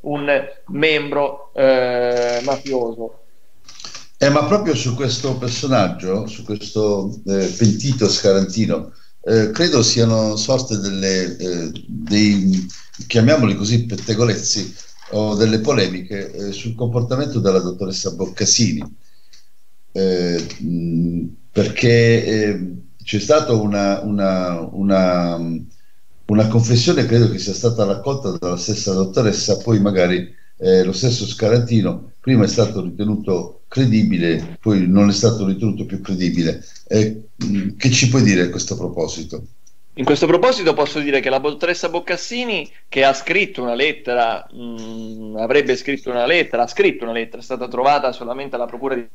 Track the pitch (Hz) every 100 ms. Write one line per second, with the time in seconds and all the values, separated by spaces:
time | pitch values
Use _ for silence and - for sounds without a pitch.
0 | 151 147 143 139 - - - 143 160 151
1 | 143 139 139 - - - 135 131 123 123
2 | 123 123 120 120 127 131 139 131 117 113
3 | 113 - - - - - - - - -
4 | - - 139 147 147 202 185 127 123 117
5 | 131 - 139 127 120 - 143 127 92 85
6 | 92 95 113 - - 104 - 107 107 101
7 | 98 - - 98 92 90 113 110 131 123
8 | 104 - 104 98 190 113 98 82 - -
9 | - - - 113 107 110 175 147 110 120
10 | 113 110 110 104 - 131 131 107 98 95
11 | 95 95 90 90 90 87 80 78 - -
12 | 76 104 104 101 95 92 92 - - -
13 | - 113 113 151 110 95 104 117 117 92
14 | - 107 117 98 - 104 90 - - -
15 | - 104 107 104 113 107 113 131 92 92
16 | 92 101 95 - 101 98 117 117 120 120
17 | 110 131 117 117 95 92 90 90 95 95
18 | 98 85 92 - 101 - 117 76 73 -
19 | - - - - - - - - - 92
20 | 95 90 90 85 80 - 80 85 85 82
21 | 85 85 85 - - - 95 - 120 117
22 | 117 117 - 107 107 95 90 87 - -
23 | - 104 - 151 151 117 104 101 101 101
24 | 107 104 98 92 90 85 - - 98 95
25 | 92 90 87 85 82 80 80 - - -
26 | - - - 107 110 113 117 120 160 151
27 | 117 117 110 95 101 95 120 113 101 101
28 | - 135 101 82 90 87 - 101 - 95
29 | 95 - 110 90 - 98 - 113 101 95
30 | 90 90 90 - - - 92 95 92 95
31 | 127 117 104 - 110 120 117 117 90 87
32 | - - - 127 98 - 107 107 90 90
33 | 104 107 - 90 85 - - - 131 110
34 | 95 90 85 80 80 - 110 101 90 98
35 | 101 98 117 107 95 95 110 98 - 95
36 | - 92 90 87 82 - - - - 110
37 | 107 107 - - 120 101 95 - 135 120
38 | 123 131 104 95 87 87 - 98 85 -
39 | 80 82 78 - - - - - - -
40 | 131 143 165 180 247 247 170 147 147 156
41 | 143 139 127 135 143 143 170 175 170 165
42 | 175 175 - 240 247 196 147 - - 135
43 | 135 135 - 180 196 - 123 120 147 147
44 | - 123 117 101 - - 120 113 110 113
45 | 113 110 110 107 113 135 131 127 - 139
46 | - 123 120 170 156 - 120 - 196 139
47 | 117 117 113 117 - 127 120 120 135 143
48 | - - 117 131 139 127 120 123 135 127
49 | 113